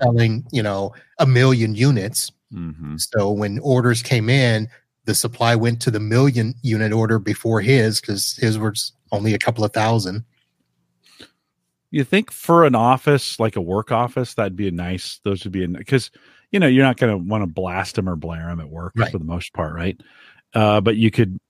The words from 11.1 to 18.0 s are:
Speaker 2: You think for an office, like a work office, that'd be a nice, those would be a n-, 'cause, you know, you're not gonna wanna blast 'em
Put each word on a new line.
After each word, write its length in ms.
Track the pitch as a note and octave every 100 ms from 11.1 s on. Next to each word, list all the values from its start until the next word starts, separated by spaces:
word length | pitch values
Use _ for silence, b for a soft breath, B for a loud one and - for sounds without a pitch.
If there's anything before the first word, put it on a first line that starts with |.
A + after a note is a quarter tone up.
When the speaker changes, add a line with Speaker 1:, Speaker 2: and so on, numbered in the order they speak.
| B B B _ _ _ _ -
Speaker 2:
You 120 | D3+ C3
think 260 | G3 -
for 320 | - - E3+
an 100 | E3
office, 640 | A#2+ A#2 C3 - C#3+ - -
like 200 | A2+ G#2
a 40 |
work 300 | E2+ G2 A2
office, 420 | A#2 B2 C3 B2 -
that'd 200 | G2+ F#2
be 140 | G2+
a 20 |
nice, 480 | E2+ F2 F#2 - - G2+
those 180 | G2
would 80 | G2+
be 100 | F#2
a 40 | F2+
n-, 180 | F2 -
'cause, 240 | C3 - b b b b
you 80 | G3+
know, 80 | D#3
you're 180 | C3 C3+
not 100 | A#2+
gonna 200 | A#2+ G2+
wanna 300 | F2 G#2+ E2+
blast 500 | D#2+ F#2 F2+ F#2+
'em 100 | -